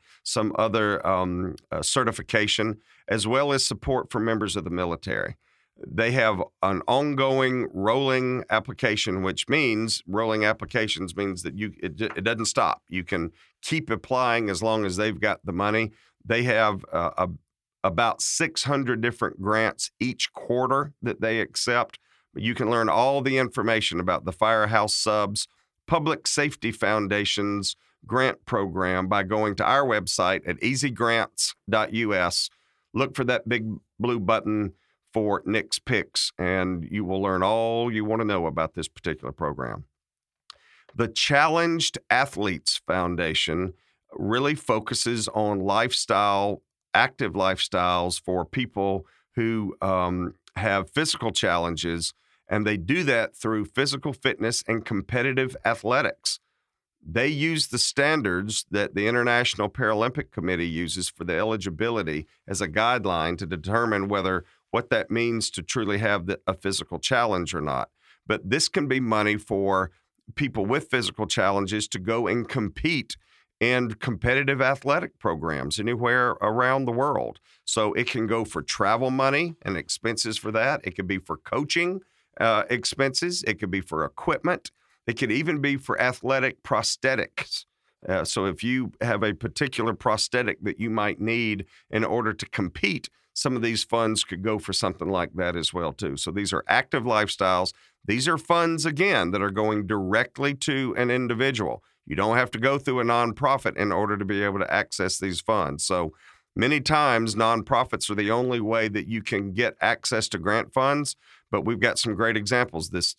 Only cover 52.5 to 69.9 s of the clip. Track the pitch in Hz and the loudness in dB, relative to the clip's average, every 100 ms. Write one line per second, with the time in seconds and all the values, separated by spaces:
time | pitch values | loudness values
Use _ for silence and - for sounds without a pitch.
52.5 | 104 104 104 85 165 147 120 110 - 110 | -2 0 0 0 0 2 2 0 -4 -4
53.5 | 110 101 - 139 139 151 131 131 107 110 | -2 -2 -2 -2 -2 -6 -2 -2 0 0
54.5 | 120 - 113 107 104 98 123 127 131 131 | -2 -2 -4 -2 -4 -2 0 0 0 -2
55.5 | 131 - 117 104 127 131 - - - _ | 0 0 0 2 2 2 -2 -6 -6 _
56.5 | _ _ _ _ _ 80 82 135 151 160 | _ _ _ _ _ -6 0 0 0 0
57.5 | 160 - 120 - - 143 156 104 90 104 | 0 -2 -2 0 2 2 2 2 0 -2
58.5 | 107 - 101 101 - 104 123 120 120 123 | -4 -4 -2 0 0 2 2 4 2 2
59.5 | - 104 - 117 107 117 127 - - 87 | 0 -2 0 0 2 0 -2 -8 -6 -2
60.5 | 90 85 82 85 85 90 - 87 82 107 | 0 0 -2 -4 -4 -6 -6 -2 0 0
61.5 | 110 95 80 113 117 82 76 76 _ - | -2 -4 -2 -2 0 -2 -4 -6 _ -8
62.5 | 95 92 80 113 123 98 85 80 87 92 | -4 -2 2 2 2 2 0 0 -2 -4
63.5 | 87 78 110 117 104 98 101 92 90 - | -6 0 2 2 2 2 2 2 0 -2
64.5 | _ _ 113 120 113 - 113 117 113 104 | _ _ -4 0 0 0 0 0 0 -2
65.5 | - 85 - 104 101 110 101 87 95 - | -6 -6 -2 0 0 2 0 0 -4 -4
66.5 | 95 98 92 87 85 - 127 120 95 85 | -4 -2 -2 -4 -6 0 2 2 0 -2
67.5 | 87 73 67 55 _ _ _ - 110 95 | -4 -2 -2 -4 _ _ _ -2 -2 2
68.5 | 113 - - 147 131 123 110 104 107 - | 0 2 0 0 0 2 4 4 0 0
69.5 | 101 98 95 92 | 0 2 2 0